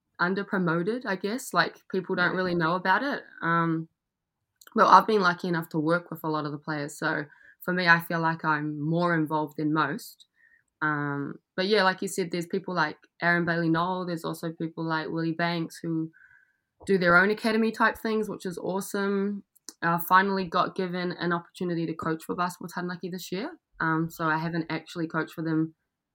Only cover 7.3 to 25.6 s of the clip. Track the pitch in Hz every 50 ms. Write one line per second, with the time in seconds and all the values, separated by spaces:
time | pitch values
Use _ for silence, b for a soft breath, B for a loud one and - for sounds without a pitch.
7.3 | B B B B B B - 185 180 180 180 170 170 170 170 - 170 165 165 160
8.3 | 165 165 - 160 156 147 151 151 151 151 143 156 165 170 175 175 170 160 156 151
9.3 | 160 151 151 147 - - 156 151 156 156 147 135 165 247 - - - _ - _
10.3 | b b b b b b b b _ - 156 151 151 147 147 143 143 143 139 -
11.3 | - - _ _ - 185 185 196 214 208 190 190 185 - 196 185 - 196 185 170
12.3 | 180 175 170 170 - 190 180 185 180 170 156 151 - - _ - _ - 170 170
13.3 | 175 175 170 170 165 170 170 165 160 160 175 185 185 185 180 175 170 165 165 160
14.3 | 160 - - 165 165 - 170 160 - 165 165 165 160 160 151 - 165 165 165 165
15.3 | 160 165 170 170 175 170 165 - - - - 165 165 160 160 160 b b b b
16.3 | b b b b b b b b _ - - - 196 180 180 175 175 175 190 208
17.3 | 214 208 - 226 214 220 226 226 220 - 226 214 - - - 226 220 220 208 196
18.3 | - - - 190 170 - - - 185 196 190 - - 202 196 98 202 196 196 208
19.3 | 202 196 - _ _ _ _ - - - - 170 170 165 - - 185 185 196 202
20.3 | 190 190 190 165 180 180 - - - - 185 180 175 185 175 180 170 - 170 180
21.3 | 175 170 170 - - - 190 175 170 165 165 160 160 165 - 160 160 160 - -
22.3 | 185 180 175 180 - - - 170 - 185 175 180 180 170 - 180 180 180 - -
23.3 | 185 185 240 349 330 - _ _ _ - 165 160 160 160 165 160 - - 165 156
24.3 | 156 160 160 165 170 165 160 - 160 160 - - - 175 160 160 - 160 147 147
25.3 | - - 160 165 160 156